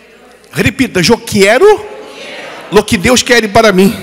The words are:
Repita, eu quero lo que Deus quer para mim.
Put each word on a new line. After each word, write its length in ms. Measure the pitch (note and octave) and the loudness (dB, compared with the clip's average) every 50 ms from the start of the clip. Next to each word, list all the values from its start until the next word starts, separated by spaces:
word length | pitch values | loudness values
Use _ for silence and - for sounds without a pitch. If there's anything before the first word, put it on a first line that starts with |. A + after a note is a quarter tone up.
| _ _ _ _ _ _ _ _ _ _ | _ _ _ _ _ _ _ _ _ _
Repita, 500 | - - - C4 - - B3+ F#3 D3 F#3 | -6 -4 -2 -2 -2 -2 -4 -2 -2 -2
eu 160 | D#3+ - A#3+ | 0 0 0
quero 480 | - - - - G#3 F#3+ G3+ A3+ C4 F#4+ G#4+ G#4 - - - - - - - - - - - - - - - - - - - | -2 -2 -4 0 2 2 2 4 4 4 4 4 2 -2 -10 -16 -18 -18 -20 -20 -18 -18 -18 -16 -16 -16 -18 -18 -18 -10 -2
lo 120 | E3 G#3 G#3 | 0 0 0
que 140 | - A#3 | 0 -2
Deus 260 | F#3+ E3+ A#3+ B3+ - - | -2 0 0 0 0 0
quer 280 | - A#3+ A#3 A3 G#3 | 0 0 0 0 0
para 200 | G3 A#3 A3+ G#3+ | 2 2 2 4
mim. 220 | F#3 F#3 G3 G3 - - | 4 4 2 2 0 -2